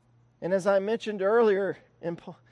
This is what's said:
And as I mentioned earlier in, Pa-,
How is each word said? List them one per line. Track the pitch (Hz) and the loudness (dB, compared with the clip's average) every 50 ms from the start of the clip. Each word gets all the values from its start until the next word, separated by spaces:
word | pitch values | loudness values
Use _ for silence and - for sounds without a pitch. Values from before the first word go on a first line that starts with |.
| _ _ _ _ _ _ _ - | _ _ _ _ _ _ _ -10
And | - 165 185 | -6 -2 -2
as | 196 165 | 0 2
I | 202 196 196 | 2 2 2
mentioned | 190 202 226 226 - 220 208 202 190 | 2 0 -4 -4 -4 -6 -6 -2 0
earlier | 196 214 233 233 214 202 190 202 185 147 - _ _ _ _ | 2 2 4 4 4 4 2 0 -2 -4 -8 _ _ _ _
in, | - 170 170 | -10 -10 -10
Pa-, | 160 - - - _ _ _ | -10 -12 -18 -20 _ _ _